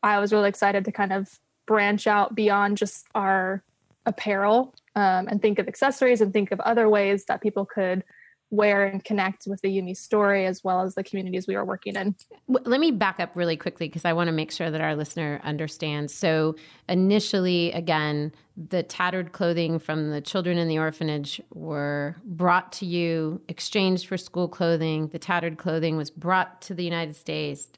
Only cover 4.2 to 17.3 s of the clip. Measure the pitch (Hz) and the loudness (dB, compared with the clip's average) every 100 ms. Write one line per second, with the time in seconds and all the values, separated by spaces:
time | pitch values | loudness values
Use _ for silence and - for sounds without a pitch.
4.2 | - 196 202 226 262 - _ - 196 185 | -2 2 4 4 2 -8 _ 0 2 2
5.2 | 196 208 214 202 190 - 269 262 262 240 | 0 0 2 2 -2 0 0 4 4 6
6.2 | 208 208 196 196 - 233 220 208 196 202 | 4 2 0 -2 2 4 6 6 4 0
7.2 | - - 214 202 196 - 185 185 - - | -2 -2 0 -2 -4 -2 0 -2 -4 -18
8.2 | - _ _ 208 208 202 196 196 - 208 | -20 _ _ 2 4 4 2 0 -2 -2
9.2 | 190 196 - 196 196 190 180 185 - 214 | 0 -4 -8 -4 -2 -2 -4 -8 0 2
10.2 | 202 196 185 185 185 185 185 190 196 196 | 4 4 2 -2 0 0 0 -4 -6 -6
11.2 | 185 185 185 196 190 196 202 202 196 196 | -4 -4 -2 -4 -2 -6 -6 -4 -4 -4
12.2 | - - - 254 254 254 330 226 196 175 | -10 -20 0 0 2 2 2 2 0 0
13.2 | 175 175 170 160 - - 160 165 175 165 | -6 -2 0 0 -4 -6 -8 -2 0 2
14.2 | 170 160 156 - 165 156 156 151 151 - | 2 0 -4 -4 -4 -2 -2 -2 -4 -4
15.2 | 151 143 - 151 156 - 160 147 147 - | -4 -4 -6 -4 -6 -6 -6 -4 -6 -2
16.2 | 175 160 156 156 - - - 180 190 208 | 0 2 0 -2 -12 -18 -2 2 4 4
17.2 | 208 | 2